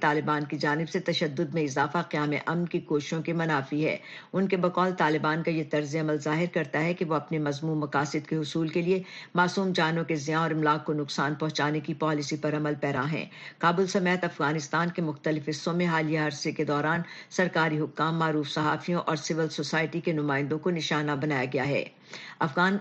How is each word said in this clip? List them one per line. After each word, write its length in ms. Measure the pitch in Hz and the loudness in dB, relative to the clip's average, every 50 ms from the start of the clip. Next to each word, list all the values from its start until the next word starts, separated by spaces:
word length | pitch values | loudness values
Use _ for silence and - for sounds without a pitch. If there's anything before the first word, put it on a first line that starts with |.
طالبان 440 | 165 156 147 156 139 151 151 147 151 | 2 2 2 2 2 0 0 0 0
کی 140 | 143 160 151 | -4 -4 -2
جانب 300 | 165 151 147 160 165 156 | 0 0 2 0 -2 -2
سے 120 | - 185 | -2 -2
تشدد 540 | 165 175 160 - 175 151 139 151 175 139 147 | -2 0 0 0 0 0 0 -2 -2 0 0
میں 80 | 165 | 0
اضافہ 360 | 151 139 131 139 139 - - 175 165 - | 0 0 2 0 0 0 0 -2 -2 0
قیام 220 | - 151 147 147 147 - - | 0 0 0 2 0 0 -2
امن 200 | - 165 175 175 | -2 0 0 0
کی 140 | 165 - 170 | 0 -2 -4
کوششوں 420 | 170 - 156 147 147 - 170 160 | -2 0 0 0 0 0 -4 -2
کے 100 | 151 165 | -2 -2
منافی 540 | 165 165 165 160 151 139 131 - 147 151 156 | 0 0 2 2 2 0 0 0 0 0 0
ہے۔ 100 | 143 - - - - - - - - | 0 0 -2 -8 -14 -18 -18 -14 -4
ان 160 | - 185 196 185 | 0 0 2 2
کے 80 | 196 | 2
بقول 340 | 180 180 175 180 175 180 185 180 185 | 2 2 2 2 2 2 2 2 2
طالبان 440 | 165 151 156 151 139 156 156 165 | 2 2 2 2 2 0 0 0
کا 80 | 160 175 | 0 0
یہ 140 | 160 160 151 139 | 0 0 -2 0
طرز 260 | 156 147 147 139 147 | 0 -2 0 0 -2
عمل 220 | 160 156 151 151 147 | -2 0 0 0 0
ظاہر 280 | 139 156 151 160 180 175 | 0 0 0 2 0 0
کرتا 320 | - 175 151 139 - 147 160 | 0 -2 -2 0 0 0 0
ہے 100 | 170 180 | 0 0
کہ 100 | - 185 | -2 -2
وہ 100 | 156 160 | 0 0
اپنے 240 | 147 147 - 165 156 | -2 -2 -2 -2 0
مذموم 400 | 151 143 139 139 160 160 156 156 | 0 0 -2 -2 -2 -2 0 0
مقاصد 500 | 147 139 147 143 147 151 - 156 143 - | -2 0 2 0 0 2 -2 -4 -4 -2
کے 80 | 156 | -2
حصول 320 | 160 151 143 - 165 165 156 | -2 -2 -2 -2 -2 -2 0
کے 140 | - 180 | 0 0
لیے 200 | 170 175 190 185 185 - - - - - - | 2 2 0 0 0 -6 -16 -18 -14 -4 2
معصوم 380 | 170 180 180 - 196 190 185 180 | 2 2 2 2 0 0 2 2
جانوں 300 | - 160 156 165 165 160 | 2 2 2 2 0 0
کے 100 | 147 160 | 0 -2
زیاں 260 | 147 139 160 156 160 | -2 0 0 0 2
اور 100 | 165 156 | 2 2
املاک 340 | 160 156 151 151 151 151 151 | 2 2 4 4 2 2 0
کو 80 | - | -2
نقصان 420 | 151 151 147 143 - - 143 139 151 | -2 -2 -2 -2 -2 0 0 0 0
پہنچانے 460 | 147 160 156 - 156 143 147 151 156 | -2 -4 -4 0 0 0 0 0 -2
کی 140 | 151 - 156 | -2 -4 -4
پالیسی 420 | 139 160 156 156 147 143 139 156 | -2 0 0 0 0 -2 -2 -4
پر 200 | 147 - 151 147 | -2 0 0 0
عمل 180 | 151 151 147 151 139 | 0 0 0 -2 0
پیرا 320 | - 143 139 131 131 151 | -2 0 0 0 0 0
ہیں۔ 140 | 160 120 78 - - - - - - - | 0 -2 -4 -8 -12 -16 -16 -16 -6 2
کابل 280 | - 170 175 185 196 | 2 2 4 4 2
سمیت 380 | 180 - 202 180 180 180 180 175 | 2 2 2 4 4 2 2 0
افغانستان 640 | 170 - - 147 143 156 160 147 - - 160 170 175 | -2 0 0 0 0 0 0 -2 -2 0 0 0 0
کے 140 | 175 180 | 0 -2
مختلف 460 | 170 151 143 - - 160 156 151 143 156 | -2 -2 -4 -2 -2 0 0 0 -2 -4
حصوں 240 | 147 139 - 175 | -6 -2 -2 0
میں 140 | 170 180 180 | 2 2 2
حالیہ 340 | 170 160 160 156 151 160 156 | 2 2 2 2 2 0 0
عرصے 320 | 151 151 147 - - 156 | 0 0 -2 -2 -4 -4
کے 120 | - - 151 | -2 -2 0
دوران 360 | 143 143 147 147 156 170 175 170 - - - - - | 0 0 0 2 0 0 0 -2 -6 -10 -18 -16 -8
سرکاری 480 | - - 185 170 - 165 160 160 156 151 | 0 0 0 2 4 2 2 2 2 0
حکام، 400 | 156 147 - - 151 160 165 165 | -2 -2 -2 0 0 0 2 2
معروف 300 | 160 160 151 151 143 143 | 2 2 2 0 0 0
صحافیوں 520 | - 156 151 151 147 156 - 180 175 170 - | -2 0 2 2 0 0 0 0 0 0 0
اور 100 | - 160 | 0 -2
سول 320 | 156 - - 165 156 160 151 | -2 -2 -2 0 0 0 -2
سوسائٹی 520 | - - 143 - 170 160 160 151 165 170 | -2 -4 -4 0 0 0 0 0 -2 -2
کے 120 | - 180 | -2 0
نمائندوں 460 | 160 151 147 147 135 139 143 135 156 151 | 0 0 2 2 2 0 0 0 -2 0
کو 120 | - 185 | 0 0
نشانہ 420 | 180 160 147 - 160 147 151 147 | 0 0 0 0 0 0 0 0
بنایا 320 | 147 139 147 156 147 131 123 | 0 0 0 0 0 0 0
گیا 240 | 131 147 131 131 143 | 0 0 -2 0 2
ہے۔ 160 | 139 98 - - - - - - - - - - - - | 0 0 -2 -4 -10 -20 -20 -18 -18 -16 -16 -14 -4 -2
افغان 380 | 160 160 - 175 180 190 202 202 | -2 0 2 2 4 4 2 2